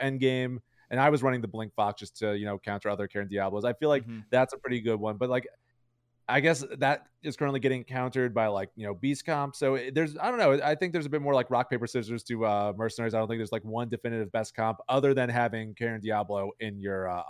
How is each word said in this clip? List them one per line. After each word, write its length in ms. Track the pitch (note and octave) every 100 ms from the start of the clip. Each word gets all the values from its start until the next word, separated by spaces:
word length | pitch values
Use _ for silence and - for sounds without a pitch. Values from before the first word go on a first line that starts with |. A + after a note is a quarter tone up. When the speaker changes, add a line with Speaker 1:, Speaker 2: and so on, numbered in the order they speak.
Speaker 1:
endgame. 580 | C3+ C3+ C3 B2+ B2+ B2 - _ -
And 80 | B2+
I 100 | D3
was 140 | D3
running 180 | C3 B2+
the 60 | A2
Blink 260 | A2 A2
Fox 260 | - G#2 G2+
just 180 | G2+ -
to, 200 | G#2+ G2+
you 80 | G#2
know, 140 | G2+
counter 300 | - G2+ G#2
other 180 | G2+ G2+
Cairn 200 | G2+ G2
Diablos. 380 | G2+ F#2+ G#2 A#2+
I 80 |
feel 160 | A#2+ D3+
like 160 | C#3 A2+
Speaker 2:
Mm-hmm. 180 | A2+ -
Speaker 1:
that's 240 | B2+ C3
a 40 | C#3
pretty 200 | B2+ B2
good 180 | A2 G#2+
one. 180 | G#2+ G#2
But, 120 | B2+
like, 180 | B2+ - - _ _ _ _ _ _ -
I 100 | C3+
guess 240 | D#3+ C#3+ C#3 C#3
that 300 | C#3 D3 - _
is 120 | D#3 -
currently 240 | C#3+ C3+
getting 240 | C3 C3
countered 500 | A#2+ B2+ B2+ C3 B2 A2+
by, 120 | A2
like, 220 | G2+ G2 -
you 100 | G#2
know, 80 |
Beast 320 | F2+ C3+ C#3 -
comp. 300 | D3 C#3+ -
So 200 | C3+ C3+
it, 200 | B2+ C#3
there's, 200 | D#3+ D#3
I 120 | G3
don't 80 | A#3+
know. 240 | E3 C#3+
I 120 | C#3+ D3+
think 180 | F#3
there's 140 | E3 C#3+
a 20 |
bit 120 | D3
more, 100 | C#3+
like, 160 | C#3 A#2+
rock, 220 | B2 B2
paper, 160 | B2 A#2
scissors 360 | B2+ G#2+ A#2 -
to, 200 | A#2 A2
uh, 280 | G#2 G#2 G2
Mercenaries. 380 | A2+ - A2+ A2
I 40 |
don't 80 | A2
think 120 | A2+
there's, 120 | G#2
like, 140 | A2+ G#2+
one 240 | A2+ A#2+
definitive 420 | A2+ A#2+ A#2 G2+
best 240 | A2+ A2 -
comp 220 | A2 A2 -
other 280 | C3+ C#3 C3+
than 120 | B2
having 460 | A#2+ A#2 A2 A2
Cairn 280 | G#2 A#2 A2
Diablo 500 | G#2+ G#2 G2 G2+ G2 -
in 200 | A2 G2+
your, 300 | G2 F#2+ F#2
uh, 140 | F2+